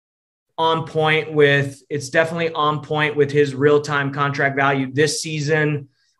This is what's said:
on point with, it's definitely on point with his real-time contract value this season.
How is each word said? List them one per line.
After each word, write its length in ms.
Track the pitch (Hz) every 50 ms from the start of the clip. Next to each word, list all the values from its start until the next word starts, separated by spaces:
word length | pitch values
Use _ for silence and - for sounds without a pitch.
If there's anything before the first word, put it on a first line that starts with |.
| _ _ _ _ _ _ _ _ _ _ _
on 300 | - 160 165 160 160 123
point 460 | - - 156 156 156 156 156 151 160 156
with, 500 | 151 143 143 143 143 139 139 - - _ -
it's 200 | 156 139 - -
definitely 420 | - 165 160 160 175 170 165 160 160
on 280 | 151 147 151 151 147
point 360 | - - 151 151 151 151 147
with 160 | 147 143 139 139
his 240 | 147 147 139 131
real-time 580 | 127 139 147 147 147 147 151 147 143 139 135 139
contract 400 | 143 143 139 139 143 143 139 131
value 380 | 139 135 139 143 135 131 131 127
this 280 | 139 156 147 147 -
season. 680 | - 160 156 156 143 143 160 151 151 151 151 139 - - _ _ _ _ _ _